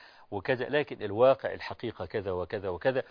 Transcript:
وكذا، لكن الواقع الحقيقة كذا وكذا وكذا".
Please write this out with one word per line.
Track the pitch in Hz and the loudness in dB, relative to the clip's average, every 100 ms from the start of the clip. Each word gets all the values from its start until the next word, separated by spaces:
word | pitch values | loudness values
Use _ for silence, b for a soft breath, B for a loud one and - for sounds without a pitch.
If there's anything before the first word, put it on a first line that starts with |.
| B B B | B B B
وكذا، | 101 - 123 120 | -6 -2 -2 0
لكن | 147 143 117 | 0 -2 -4
الواقع | 104 104 127 131 101 | -4 4 6 6 2
الحقيقة | 92 - - 117 - 107 | -6 -8 -8 -8 -6 -6
كذا | 113 95 | -4 -2
وكذا | 90 87 107 95 | -2 -2 -4 -4
وكذا". | 87 135 127 - | -2 0 0 -2